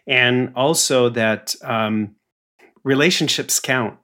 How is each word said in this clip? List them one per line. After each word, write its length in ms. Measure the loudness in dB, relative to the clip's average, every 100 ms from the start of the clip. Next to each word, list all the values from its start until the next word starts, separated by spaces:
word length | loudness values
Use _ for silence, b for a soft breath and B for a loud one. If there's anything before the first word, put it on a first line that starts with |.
| -2
And 460 | 2 4 2 0 0
also 540 | 0 0 0 2 2
that, 460 | 2 0 -2 -6 -10
um, 540 | -6 -2 -2 -2 -4 -10 _ _ _ _ b _
relationships 760 | -2 2 2 2 -2 -4 -4 -4
count. 380 | -2 -2 -2 -8